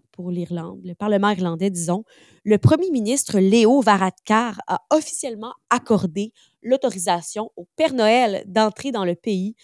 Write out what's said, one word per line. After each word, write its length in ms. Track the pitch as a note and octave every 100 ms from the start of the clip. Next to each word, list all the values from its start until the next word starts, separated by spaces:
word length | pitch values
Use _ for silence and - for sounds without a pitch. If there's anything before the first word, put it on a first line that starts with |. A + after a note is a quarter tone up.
| -
pour 180 | - F3+
l'Irlande, 500 | F3 E3+ F3 E3+ F#3+
le 100 | F3+
Parlement 360 | F3 G#3+ G3+ G3+
irlandais, 380 | F#3 F3+ E3 G3
disons, 360 | F3 E3 F#3 - _ _ _
le 140 | - G#3+
premier 320 | - D#4+ F#4
ministre 480 | C4 G#3 C#4+ - G3+
Léo 400 | F#3+ A#3 A3 C#4
Varadkar 800 | A3 G3 F#3+ - - G#3+ A#3+ - -
a 120 | F3 -
officiellement 600 | D#4 - - C4+ G#3+ A3+ - -
accordé 640 | A#3+ - G#3 F#3 E3 G#3+ _ _ _
l'autorisation 880 | A3+ C4 B3 F#3 F3 F3 - G#3 A3+ -
au 100 | F3+ -
Père 160 | D#4
Noël 520 | C4 G#3+ B3 A3+ F#3+ G3+
d'entrer 460 | G3 G#3+ - C#4
dans 120 | A#3
le 120 | F3+ E3+
pays 380 | A3+ F#3+ G3 -